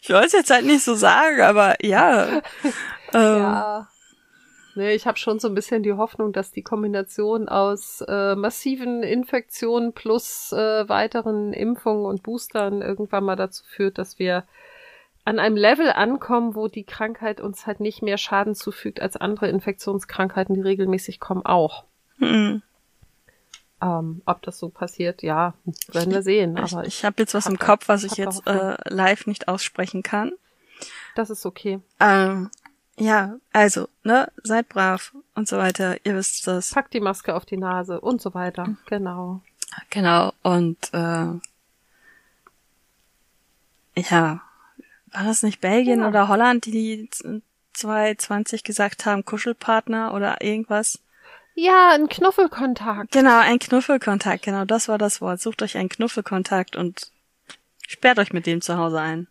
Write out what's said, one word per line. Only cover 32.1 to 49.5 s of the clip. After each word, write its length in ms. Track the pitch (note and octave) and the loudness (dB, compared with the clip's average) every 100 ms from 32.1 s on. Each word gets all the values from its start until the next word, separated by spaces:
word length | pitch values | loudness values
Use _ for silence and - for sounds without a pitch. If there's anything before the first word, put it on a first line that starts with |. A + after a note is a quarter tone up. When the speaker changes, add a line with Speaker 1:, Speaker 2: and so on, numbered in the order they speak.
| G3 F#3+ F#3+ F#3+ - _ _ _ - | 6 4 0 -6 -12 _ _ _ -4
Speaker 1:
ja, 380 | A3 G#3+ G3 A#3 _ | 2 2 0 -8 _
also, 380 | G#3+ G#3 G3 F3+ _ | 4 4 2 -6 _
ne, 280 | A3 B3 - - | 2 2 2 -6
seid 260 | - A3 A#3 | -2 -2 -2
brav 420 | G3+ F#3+ F#3 - C#4 _ | 0 0 0 -8 -20 _
und 160 | - G#3+ | -8 -4
so 80 | G3 | -2
weiter, 400 | F#3+ F#3 F#3+ F3+ - | -2 0 -4 -4 -4
ihr 100 | G3 | -4
wisst 320 | G3 - - | -4 -6 -4
das. 240 | F3+ - | -4 -2
Speaker 2:
Packt 220 | - C4+ | -4 -4
die 80 | A#3+ | -4
Maske 340 | G3 G3 - E3+ | -4 -4 -4 -6
auf 100 | - | -6
die 120 | F#3+ | -8
Nase 420 | F#3 F3+ F3+ E3+ | -4 -4 -6 -6
und 220 | - B3 | -4 -4
so 120 | G3 | -4
weiter, 340 | F3+ F3+ F3 F3+ | -6 -6 -6 -8
Speaker 1:
Mhm. 100 | G#3 - | -8 -6
Speaker 2:
genau. 560 | G#3 F#3+ F3+ F3+ F#3 _ _ - - - | -6 -6 -8 -8 -10 _ _ -14 -14 -8
Speaker 1:
Genau, 420 | G#3 F3+ E3+ G2 - | 0 4 4 2 0
und, 340 | F#3 F3 E3+ E3 - | 0 2 2 -2 -6
äh, 320 | F3+ E3+ E3+ E3+ E3+ - _ _ _ _ _ _ _ _ _ _ _ _ _ _ _ _ _ _ _ _ _ _ _ _ - | -4 -4 -2 -4 -6 -12 _ _ _ _ _ _ _ _ _ _ _ _ _ _ _ _ _ _ _ _ _ _ _ _ -8
ja, 440 | F3 F3 E3 E3 - _ _ _ - _ _ | 2 2 2 -2 -10 _ _ _ -20 _ _
war 120 | - | -4
das 200 | G3+ A3 | -2 0
nicht 180 | G#3+ G3+ | 0 -2
Belgien 400 | F#3 A3 B3 A#3+ | 0 2 4 2
Speaker 2:
Ja. 80 | G#3+ | 2
Speaker 1:
oder 180 | G#3 G3 | 2 4
Holland, 380 | G3+ A#3+ A#3+ A3+ | 4 4 2 0
die, 60 | |
die 380 | A3 A3 A3 A3 | -4 -4 -6 -10
z-, 320 | - - G#3+ _ _ _ | -14 -10 -12 _ _ _
zweitausendzwanzig 880 | - G#3+ G#3+ G#3+ G#3+ - G#3 G#3+ A3 | -10 -4 0 0 0 -4 -4 -4 -6
gesagt 420 | - G#3 G3+ - - | -8 -2 -2 -2 -2
haben, 200 | G3+ - | -2 -2
Kuschelpartner 880 | G#3 - | -6 -4